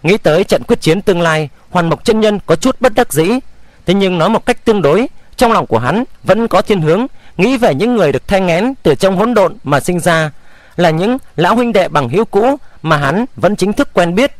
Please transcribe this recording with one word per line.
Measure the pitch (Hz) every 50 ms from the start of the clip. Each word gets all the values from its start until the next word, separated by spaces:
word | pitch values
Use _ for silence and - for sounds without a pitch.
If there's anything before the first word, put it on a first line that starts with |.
| -
Nghĩ | 156 202
tới | 214 - 165 151 175 208
trận | - 214 156 240
quyết | - 240 -
chiến | - 160 160 208
tương | - - 185 175
lai, | 170 165 156 156 156 139 - - - -
Hoàn | - 180 170 165
Mộc | 151 - -
chân | - 220 220
nhân | 214 214 208 190 -
có | - 165
chút | - - 262 262 -
bất | 240 254 214
đắc | - 240 - -
dĩ. | 151 160 180 233 262 - - - - - - - - -
Thế | - 180
nhưng | 196 196 190 185
nói | 175 156 196
một | 226 196 -
cách | - - - -
tương | 233 220 208
đối, | 160 139 156 196 247 311 - - - - -
trong | - 254 226
lòng | 226 185 139
của | - 110 110
hắn | 120 127 165 220 262 - - - -
vẫn | - 190 214 233
có | 220 - 190
thiên | 214 - 214 190
hướng, | 156 151 165 202 254 285 - - - - -
nghĩ | - 180 240 269
về | 233 240 208 147
những | 131 196 240 247
người | 220 180 143
được | 131 127 -
thai | - 202 190
nghén | 190 180 165 175 208 262 269 - -
từ | - 139
trong | - - 190 196
hỗn | 180 208 240 240
độn | 214 185 165 - - -
mà | 131 147 135
sinh | - - 180 175
ra, | 147 180 165 160 160 151 - - - - - - - - -
là | - 175 170
những | 160 160 185 220 254 - - - -
lão | - 160 180 214
huynh | 240 247 240 208
đệ | 202 175
bằng | - 151 151 139 123
hữu | 135 190 226
cũ | - - 196 220 254 277 277 - - - -
mà | - 156 160
hắn | 147 143 135 156 202 247 - -
vẫn | - - 180 208
chính | - 190 202 208
thức | - 285 - -
quen | 202 175 170 175
biết. | 202 262 285 - -